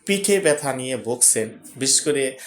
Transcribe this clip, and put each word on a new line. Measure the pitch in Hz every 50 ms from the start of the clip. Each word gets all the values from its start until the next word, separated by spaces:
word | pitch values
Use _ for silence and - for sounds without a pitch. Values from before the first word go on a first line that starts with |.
| _
পিঠে | - 202 196 202 - 202 190
ব্যথা | 180 156 147 147 147 139 127
নিয়ে | 127 127 127 131
ভুগছেন, | 117 101 113 120 - - - - 117 110 113 - - - - -
বিশেষ | 127 131 131 - -
করে | - 156 143 139 135 131 131 - -